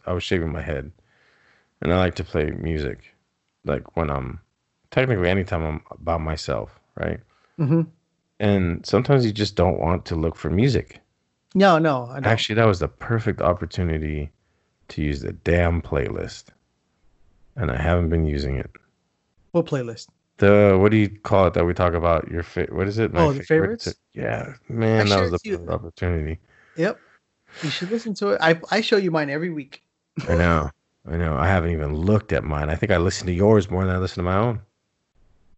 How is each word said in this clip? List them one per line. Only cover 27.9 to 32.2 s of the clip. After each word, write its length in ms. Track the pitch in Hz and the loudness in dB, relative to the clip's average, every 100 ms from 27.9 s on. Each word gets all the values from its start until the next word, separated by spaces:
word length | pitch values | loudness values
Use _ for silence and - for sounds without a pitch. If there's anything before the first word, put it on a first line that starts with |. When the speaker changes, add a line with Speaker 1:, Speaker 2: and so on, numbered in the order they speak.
Speaker 2:
listen 240 | 226 226 202 | -6 -6 -4
to 140 | 202 | -4
it. 80 | 202 | 2
I, 180 | 160 165 - | 2 2 0
I 100 | 196 | -2
show 160 | 220 208 | 2 2
you 140 | 185 | 2
mine 180 | 160 143 | 0 -2
every 220 | 143 175 | -4 -6
week. 320 | 156 135 - _ _ _ - - | -8 -12 -18 _ _ _ -10 0
Speaker 1:
I 60 | 85 | 2
know, 360 | 87 82 71 - _ _ - | 4 2 0 -8 _ _ -8
I 100 | 82 | -4
know. 200 | 82 71 | -2 0
I 100 | 82 | 2
haven't 220 | 95 85 | 2 0
even 260 | 82 73 76 | -2 -4 -2
looked 380 | 90 107 | 2 0